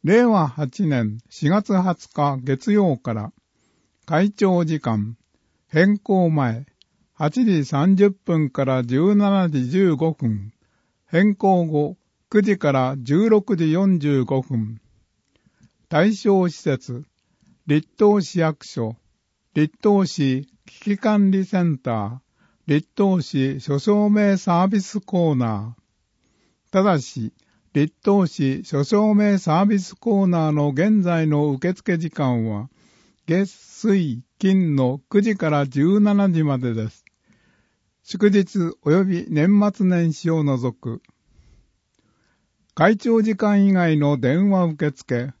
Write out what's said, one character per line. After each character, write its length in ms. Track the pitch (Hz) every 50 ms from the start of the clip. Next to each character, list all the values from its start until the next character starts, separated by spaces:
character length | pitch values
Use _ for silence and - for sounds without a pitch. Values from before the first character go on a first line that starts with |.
| -
令 220 | 156 196 233 247
和 220 | 233 220 190 160
八 400 | 135 - 151 151 127 - - 202
年 320 | 156 143 123 113 107 107 113 _ _
四 200 | - - 165 143
月 240 | 185 214 202 - 202
二 220 | 185 180 190 170
十 140 | _ - _
日 300 | _ - 147 143 139 131
月 300 | 123 135 135 131 - -
曜 260 | 202 208 196 175 139
か 160 | 110 _ 120 113
ら、 180 | 107 104 - _ _ _ _ _ _ _ _ _ _ _ _ _ _ _
会 260 | - 160 156 190 208
長 340 | 202 - 208 190 185 175 170
時 140 | 156 160 147
間、 360 | - 123 113 107 104 110 117 _ _ _ _ _ _ _ _ _ _
変 320 | _ - 156 180 196 208 202
更 300 | _ - 196 185 180 165
前、 340 | 160 147 135 120 113 120 143 _ _ _ _ _ _ _ _ _ _
八 320 | _ 156 151 - 254 254
時 200 | 226 185 156 139
三 300 | - 156 139 151 190 196
十 140 | 180 202 202
分 400 | 196 _ _ - 170 160 151 135
か 160 | _ - 135
ら 180 | 131 131 131 123
十 300 | 117 127 135 165 196 208
七 360 | 202 202 196 196 196 180 170
時 200 | 151 135 123 123
十 260 | 151 185 196 180 156
五 180 | 131 156 165 156
分、 400 | _ 139 113 107 101 98 110 _ _ _ _ _ _ _ _ _ _ _
変 300 | _ - 165 196 208 202
更 300 | _ - 190 190 180 170
後、 320 | 160 156 147 147 147 180 _ _ _ _ _ _ _
九 100 | - 208
時 160 | 196 214 202
か 140 | 185 - 147
ら 240 | 139 131 127 131 139
十 320 | 139 120 131 143 175 214 226
六 260 | 220 208 202 - 196
時 160 | 165 165 156
四 280 | 156 180 196 196 185 165
十 240 | 143 147 143 135 123
五 180 | - 135 131
分。 400 | 127 - 131 113 110 107 113 110 _ _ _ _ _ _ _ _ _ _ _ _ _ _ _ _ _ _ _ _ _
対 260 | _ 165 151 175 214 214
象 360 | 196 - 208 196 190 180 175
施 120 | - -
設、 440 | - 170 135 123 - - 123 127 151 _ _ _ _ _ _ _ _ _ _ _ _
栗 200 | - 147 156 151 _ _ -
東 280 | 220 208 208 202 165
市 120 | - - 180
役 260 | 160 156 151 _ -
所、 300 | - - 135 117 110 113 _ _ _ _ _ _ _ _ _ _ _ _
栗 180 | 147 151 156 _ _ -
東 280 | 214 202 196 190 180
市 380 | - - 143 135 127 131 143 _ _ _ _
危 140 | - - -
機 180 | - 214 202
管 320 | 196 - 214 214 208 202 190
理 160 | 190 190 190
セ 160 | 185 - 185
ン 160 | 175 170 151
タ 140 | 131 _ 131
ー、 280 | 117 110 101 101 117 131 _ _ _ _ _ _ _ _ _
栗 220 | - 143 151 - _ _
東 260 | - 202 196 190 180 -
市 360 | - - 139 131 135 143 135
諸 180 | - - 143
証 320 | 139 - 214 208 208 208 208
明 280 | 208 208 208 202 196
サ 260 | 185 - 190 175 170 185
ー 40 |
ビ 140 | 196 220 202
ス 180 | 185 - - 214
コ 320 | - - - 180 170 160
ー 40 | 147
ナ 400 | 127 123 113 107 98 104 117 120
ー。 920 | _ _ _ _ _ _ _ _ _ _ _ _ _ _ _ _ _ _ _
た 120 | - 190 190
だ 160 | 208 175 143
し、 340 | 127 - - - 110 107 _ _ _ _ _ _ _ _ _
栗 200 | 147 147 160 _ _ _
東 280 | 214 202 202 185 156
市 340 | - - 147 135 135 - 208
諸 180 | - - 139 143
証 300 | - 214 202 214 214 214
明 240 | 202 208 208 202
サ 260 | 190 - 170 151 170 196
ー 20 |
ビ 140 | 208 220 196
ス 160 | 180 - -
コ 280 | _ - 233 202 196 196
ー 20 |
ナ 240 | 180 175 165 156 156
ー 20 |
の 180 | 151 151 147 147
現 320 | 135 139 175 214 220 208
在 260 | 180 175 170 165 160
の 240 | 156 151 147 147 147
受 220 | 139 131 - 175 185
付 240 | - _ - 180
時 140 | 165 170 156
間 360 | _ - 143 131 123 117 110
は、 220 | 113 104 101 113 135 _ _ _ _ _ _ _ _ _ _ _
月、 240 | - 160 185 196 185
水、 720 | - _ - - - - - 220 196 196 170 143 117 120 - _ _ _
金 360 | - 190 190 190 180 160 147
の 240 | 135 131 123 135 143 _ _
九 120 | - 202
時 140 | 202 220 214
か 140 | 196 - 156
ら 180 | 151 143 143
十 320 | 135 123 139 143 175 196 208
七 300 | 208 208 202 202 202 196
時 140 | 170 160 156
ま 140 | 147 139
で 160 | 123 127 123 113
で 160 | 113 110 110
す。 160 | - _ _ _ _ _ _ _ _ _ _ _ _ _ _ _ _ _ _ _ _ _ _
祝 260 | - - 185 202 208
日 280 | 196 202 190 - - 202 170 165 - _ _
及 200 | 143 156 190 196
び 220 | 190 180 170 - -
年 420 | 156 147 151 185 208 202 208 208 196
末 120 | - 202
年 260 | 185 180 175 170 165
始 180 | 156 - - 165
を 120 | 165 160 151
除 340 | 143 135 123 120 127 120
く。 240 | _ - 120 117 - _ _ _ _ _ _ _ _ _ _ _ _ _ _ _ _ _ _ _ _ _ _ _ _ _ _ _ _ _ _ _ _ _ _ _
会 240 | - 156 196 226
長 240 | 202 - 233 226 226
時 160 | 214 220 214
間 280 | 190 226 208 208 202 196
以 80 | 196 190
外 240 | 185 175 165 156
の 200 | 147 147 143 147
電 320 | 131 117 123 139 175 196 202
話 160 | 196 185 180
受 260 | 170 156 143 160 147
付 420 | 139 - - - 127 120 123 139 - _